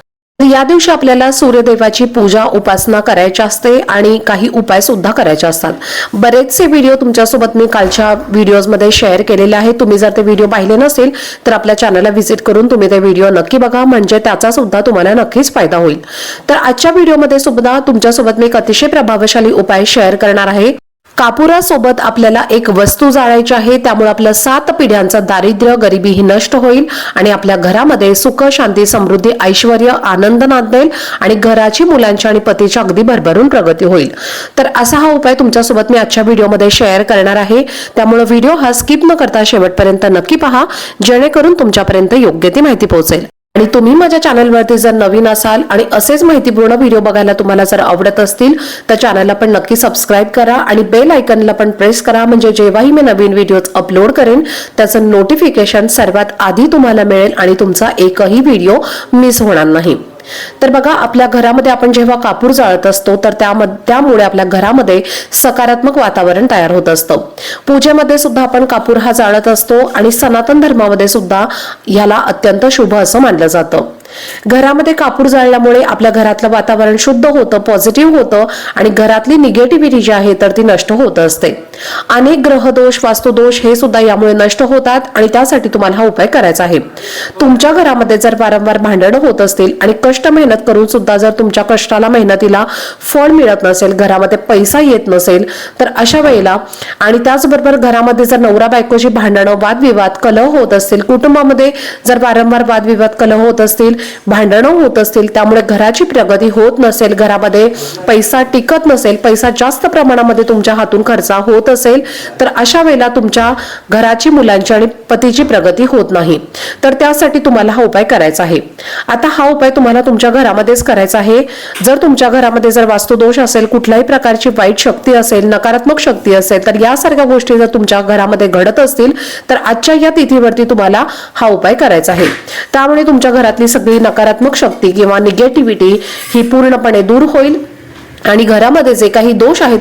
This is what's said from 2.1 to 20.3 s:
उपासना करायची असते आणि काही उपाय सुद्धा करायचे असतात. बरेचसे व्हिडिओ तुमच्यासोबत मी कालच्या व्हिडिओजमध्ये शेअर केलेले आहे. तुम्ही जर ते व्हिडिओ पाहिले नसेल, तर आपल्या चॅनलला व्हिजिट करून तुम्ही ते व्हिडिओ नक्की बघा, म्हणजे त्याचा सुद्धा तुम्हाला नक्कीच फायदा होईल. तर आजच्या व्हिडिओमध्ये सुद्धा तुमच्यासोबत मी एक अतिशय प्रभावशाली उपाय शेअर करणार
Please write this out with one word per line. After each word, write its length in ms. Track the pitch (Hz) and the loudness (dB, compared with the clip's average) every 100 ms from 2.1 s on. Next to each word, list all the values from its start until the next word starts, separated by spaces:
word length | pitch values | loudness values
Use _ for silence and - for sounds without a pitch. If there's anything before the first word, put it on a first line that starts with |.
| 247 202 208 | 0 0 2
उपासना 540 | 220 208 208 190 - 214 | 0 -2 -2 -2 0 -2
करायची 420 | 208 190 185 185 | 0 0 0 0
असते 360 | 214 - 247 247 | -4 -2 0 0
आणि 380 | - 202 208 220 220 | 0 0 0 0 -2
काही 220 | 196 233 | -2 -2
उपाय 260 | 233 214 190 | -2 0 0
सुद्धा 300 | 202 220 185 | 0 0 -2
करायचे 360 | 220 196 156 170 | -2 0 0 -2
असतात. 260 | 160 160 160 - - - | -4 -6 -8 -10 -10 -8
बरेचसे 520 | 202 240 247 262 - 349 | -2 2 2 0 0 2
व्हिडिओ 280 | 294 262 | 2 2
तुमच्यासोबत 640 | 269 247 233 226 262 220 226 | 2 0 0 0 0 0 0
मी 100 | 226 | 0
कालच्या 460 | 226 190 - 214 208 - | 0 -2 0 0 -2 -2
व्हिडिओजमध्ये 600 | 202 202 202 196 208 208 | -2 2 2 2 0 0
शेअर 300 | 220 208 185 208 | 0 0 0 0
केलेले 280 | 196 196 208 | 0 2 2
आहे. 160 | 220 | 0
तुम्ही 260 | 240 233 202 | 0 0 2
जर 120 | 214 208 | 0 0
ते 60 | |
व्हिडिओ 240 | 208 202 208 | 0 2 2
पाहिले 300 | 220 190 220 | 0 0 2
नसेल, 340 | 285 285 262 277 - - - | 2 2 0 -2 -12 -8 -4
तर 60 | |
आपल्या 260 | 220 214 214 | -2 0 0
चॅनलला 300 | 226 185 208 | 0 0 0
व्हिजिट 340 | 208 208 214 | 0 -2 -2
करून 280 | - 208 240 | 0 2 2
तुम्ही 200 | 247 190 | 2 2
ते 80 | 196 | 2
व्हिडिओ 320 | 196 180 196 | 2 2 2
नक्की 280 | 185 165 262 | 0 0 0
बघा, 260 | 240 247 | 0 0
म्हणजे 340 | 262 247 196 214 | 2 2 2 0
त्याचा 320 | 220 - 226 | 0 -2 -2
सुद्धा 300 | 233 226 202 | -2 -2 -2
तुम्हाला 340 | 208 202 175 | 0 0 0
नक्कीच 400 | 233 220 233 277 | 0 0 -2 -2
फायदा 220 | 254 175 175 | -2 -2 0
होईल. 240 | 170 147 - - - - - | 0 -2 -8 -16 -14 -10 -4
तर 60 | |
आजच्या 360 | 285 381 - 330 | -2 0 0 0
व्हिडिओमध्ये 480 | 330 339 302 285 277 | 2 2 2 2 0
सुद्धा 400 | 285 233 240 262 277 | 0 0 0 0 0
तुमच्यासोबत 520 | 226 233 240 226 220 | 0 2 0 0 0
मी 80 | 233 | 0
एक 100 | 233 | 0
अतिशय 300 | 226 214 294 | -2 -2 0
प्रभावशाली 680 | 302 226 214 214 240 220 | 0 0 0 -2 0 0
उपाय 320 | 247 196 196 208 | 0 0 0 0
शेअर 300 | - 190 196 | 2 0 2
करणार 320 | 208 | 0